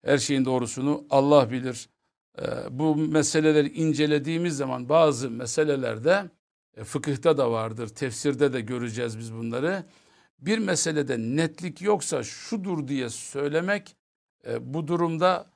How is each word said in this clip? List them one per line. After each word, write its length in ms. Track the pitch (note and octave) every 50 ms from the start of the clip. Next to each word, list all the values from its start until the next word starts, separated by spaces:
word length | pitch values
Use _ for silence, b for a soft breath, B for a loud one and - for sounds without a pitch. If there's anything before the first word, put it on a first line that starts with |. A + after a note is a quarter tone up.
| -
Her 120 | - C#3+
şeyin 280 | C3+ A#2 - C#3+ C3+ C3
doğrusunu 580 | C3 C3 B2+ B2 A2+ - C3 C3 C#3+ D3 - - -
Allah 420 | C#3 C#3 C#3 C#3+ D3 C#3+ C3 A2
bilir. 380 | B2 B2+ B2 C3 A#2+ A2 - _ _ _ _ _ _ _ _ _ _ -
E, 40 | - - - - - -
bu 260 | B2 B2+ D#3 D#3+ D3+
meseleleri 720 | D3+ D#3+ D#3 D#3 D#3 C#3+ - - D#3+ D#3 D#3 D3+ D3+ C#3+ C#3+
incelediğimiz 880 | - - D#3+ D#3+ D3+ D3 D3+ D3 D3+ D3 C3 D#3 E3 E3 F3 F3 D3+
zaman 320 | C3+ C#3+ C3 B2+ B2 B2 B2
bazı 400 | D3+ E3 D#3+ D3+ C#3 A#2 C3 B2
meselelerde, 960 | A#2 A#2 B2+ A2+ - D#3+ D#3 D3+ C#3+ C3+ B2 A#2 A2+ A2 A#2 D#3 F#3 G3+ G3 E3+ _ _ _ _ _ _ _ _ _
e, 60 | A2 A2
fıkıhta 540 | - - C#3+ - D3 C#3 C3 - E3 D#3
da 140 | C#3 C3 A#2+
vardır, 360 | A2+ A2 A2 A2+ A2 A2+ A#2
tefsirde 640 | A2 - - C#3+ B2+ A2+ - - D3 C3+ B2+ D3 C#3 B2
de 80 | B2+
göreceğiz 580 | A2+ G#2+ B2+ A#2+ A#2+ A#2 G#2+ A#2+ B2 A#2 A2 A2
biz 140 | A#2 A2+ A2+
bunları. 500 | A2+ A#2 A#2 A#2 B2 C#3+ E3+ F#3+ F#3+ - b b b b b b b b b b _
Bir 180 | C3 E3 G#3+
meselede 600 | A3 G#3+ F#3+ F3+ - - E3 D#3 D3 C#3+ C#3+ B2+
netlik 640 | A#2 A2+ A2+ C3+ D3+ E3 D#3+ D#3+ - E3+ F3+ C#3 -
yoksa 420 | F3 G#3 G#3 E3 - - E3 C3+ A#2
şudur 640 | - - - - - A3+ G#3 F3+ G3 F3+ D#3 C#3
diye 220 | B2+ C#3+ C3+ B2+ A#2
söylemek, 840 | A2+ - - - - C#3 C#3+ C#3+ D3 E3 F3 F#3+ G3+ G3+ G3+ - _ _ _ _ _ _ _ _ _ _ _
e, 260 | B2 A#2 A#2 B2 B2+ C3+
bu 140 | E3 D#3+
durumda 580 | C#3+ F3 E3+ E3+ E3 E3 D#3 F3+ F#3 F#3 E3+ - _ _